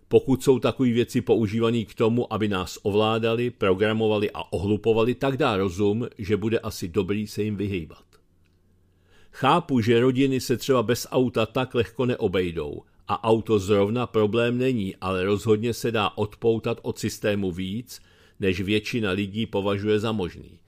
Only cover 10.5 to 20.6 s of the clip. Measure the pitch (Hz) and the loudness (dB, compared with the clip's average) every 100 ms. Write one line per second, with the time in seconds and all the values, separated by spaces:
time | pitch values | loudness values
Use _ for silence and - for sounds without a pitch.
10.5 | 117 - 131 107 120 - - 127 117 110 | -2 2 2 2 -2 0 0 0 0 -2
11.5 | 135 127 123 104 - 123 123 104 92 90 | -2 -2 -2 -2 -2 -2 0 0 0 -2
12.5 | 82 73 80 - _ - 104 113 113 104 | -4 -8 -10 -16 _ -8 -4 2 2 2
13.5 | 107 95 101 101 120 117 110 107 113 120 | 0 4 2 2 0 -2 0 2 2 0
14.5 | 123 131 123 95 - 92 95 92 104 117 | 2 0 0 -4 -4 -4 -2 0 0 2
15.5 | 107 120 110 120 110 98 - 104 - 117 | 0 0 -2 -2 -2 -2 -2 -6 -2 -2
16.5 | 113 120 117 127 - 110 - 110 104 95 | 0 -2 -6 -8 -6 -6 -2 -2 0 -2
17.5 | 85 95 107 123 - _ _ _ - 98 | -4 -6 -8 -10 -18 _ _ _ -4 -2
18.5 | 92 95 107 - 127 104 95 101 104 113 | 0 0 -2 -2 -4 -2 -2 -4 -4 -4
19.5 | 101 98 101 104 107 110 110 85 - - | -2 -2 -2 0 0 0 -4 -6 -8 -20
20.5 | - | -20